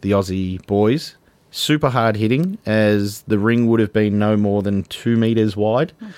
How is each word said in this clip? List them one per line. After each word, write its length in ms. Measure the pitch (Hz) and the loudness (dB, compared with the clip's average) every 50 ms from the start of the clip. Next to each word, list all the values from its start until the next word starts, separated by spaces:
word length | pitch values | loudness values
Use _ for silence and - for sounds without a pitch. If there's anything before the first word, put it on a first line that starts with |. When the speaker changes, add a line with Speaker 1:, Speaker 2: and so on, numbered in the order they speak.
Speaker 1:
the 80 | - 98 | -2 0
Aussie 540 | 101 98 95 95 95 95 95 92 95 90 - | 0 0 0 -2 -4 -6 -6 -6 -8 -8 -6
boys. 480 | - 101 101 104 110 131 160 - - - _ _ _ _ _ _ _ | -2 0 2 2 2 0 -2 -4 -10 -18 _ _ _ _ _ _ _
Super 380 | - - - - 151 151 151 139 | -10 -6 -2 -2 -2 0 0 0
hard 280 | 120 127 113 113 107 | 0 2 0 0 0
hitting, 420 | 104 110 110 127 139 170 190 196 - - | 0 0 0 0 0 -2 -4 -6 -8 -4
as 560 | 110 107 110 107 107 104 104 101 101 104 - | -2 0 2 4 4 2 2 0 -2 -6 -8
the 160 | - - 107 101 | -4 -2 0 2
ring 280 | 101 113 117 120 120 113 | 2 2 2 2 2 2
would 120 | 113 113 | 2 2
have 140 | 107 101 - | 2 2 2
been 240 | 110 107 104 101 104 | 0 2 2 2 0
no 180 | 104 107 107 | 2 2 2
more 240 | 104 104 101 101 104 | 2 0 0 0 -2
than 220 | 98 101 101 98 95 | -2 -2 -2 -4 -4
two 320 | - - - - 117 117 | -6 -10 -6 -2 0 0
meters 400 | 113 113 113 117 113 110 110 95 | 2 2 2 2 2 0 0 0
wide. 380 | 104 104 110 113 127 160 - - - | -2 -2 0 0 0 -2 -4 -6 -16
Speaker 2:
Oh, 100 | 220 208 180 | -20 -18 -18